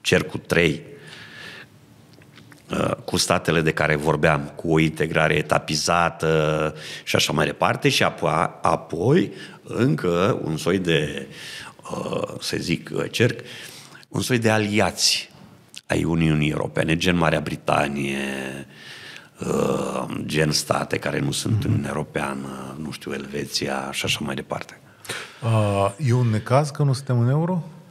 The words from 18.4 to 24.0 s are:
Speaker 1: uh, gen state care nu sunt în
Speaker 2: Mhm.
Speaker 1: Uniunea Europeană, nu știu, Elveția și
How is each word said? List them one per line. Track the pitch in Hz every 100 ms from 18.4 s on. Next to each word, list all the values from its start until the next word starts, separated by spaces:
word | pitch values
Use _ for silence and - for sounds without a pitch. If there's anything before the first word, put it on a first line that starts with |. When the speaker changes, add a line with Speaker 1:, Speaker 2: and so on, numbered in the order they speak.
| 67 67 67 - - - - - - -
Speaker 1:
uh, | - 71 69 67 67 65 64 - -
gen | 76 78
state | 73 - 71 - 73
care | 73 73
nu | 71
sunt | 71 71
în | -
Speaker 2:
Mhm. | -
Speaker 1:
Uniunea | - 71 73
Europeană, | 76 78 71 67 67 65 65 67
nu | 76
știu, | - 73
Elveția | 69 69 71 67 - 71 67 67
și | 69